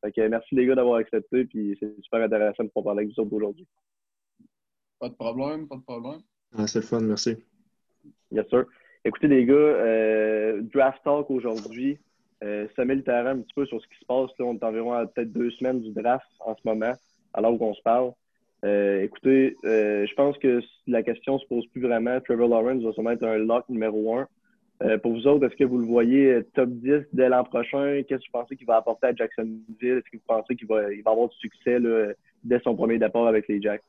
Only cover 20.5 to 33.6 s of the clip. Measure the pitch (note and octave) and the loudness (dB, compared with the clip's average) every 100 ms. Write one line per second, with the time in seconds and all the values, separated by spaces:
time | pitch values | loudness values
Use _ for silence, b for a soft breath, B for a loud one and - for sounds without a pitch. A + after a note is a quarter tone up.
20.5 | A#2+ A#2 _ - A#2 A2+ A#2 - C3+ - | 0 -2 _ -2 -2 0 -6 -4 -4 -2
21.5 | B2 A#2 - B2 A#2 A#2 B2+ B2+ A#2+ A#2+ | -6 -6 -6 -2 0 0 -4 -2 0 4
22.5 | A#2 A#2 C3 A2+ G#2+ A2+ A#2 A#2 A2 A2 | 2 2 -2 -4 -4 -4 -2 -2 -2 0
23.5 | A#2 B2 A#2+ A2 G#2+ G#2+ A#2 C#3 _ _ | 0 -2 -4 -2 -2 -2 -4 -6 _ _
24.5 | _ _ _ G#2 A2 A#2 A2+ B2+ D3 C3 | _ _ _ 0 0 0 0 4 4 2
25.5 | - C#3 B2 A2+ A#2 A#2 C3+ C3+ B2 A2+ | 2 0 2 2 2 4 6 6 4 2
26.5 | - B2+ A#2+ B2 D3 D3 B2 B2+ B2+ B2 | 0 0 -2 0 0 0 2 4 4 2
27.5 | A#2+ A#2+ C#3+ C#3+ C#3+ C3+ C3+ - B2 A#2+ | -2 -4 -2 -2 -2 -2 -6 -6 -8 -8
28.5 | C3+ A#2 A2+ A2+ A2+ B2+ A#2+ A2+ - A2+ | -12 2 2 2 -2 0 0 -4 -4 -8
29.5 | A2 A2 A2 B2 B2+ - A2+ - A2+ A2 | -8 -16 -6 -2 -2 -2 -20 -2 -2 -2
30.5 | B2 G#2+ A2 G#2 G#2 A2 A2 A#2+ _ A2+ | -6 -2 -2 0 -2 0 2 0 _ -18
31.5 | _ - B2 A#2 A2+ G#2 G2+ _ _ A#2 | _ -2 0 2 0 0 -4 _ _ -2
32.5 | A#2+ B2 A2+ A2+ A2+ A2 A#2 A#2 A2 G#2+ | 0 0 -2 0 0 0 2 2 2 0
33.5 | G#2 | -2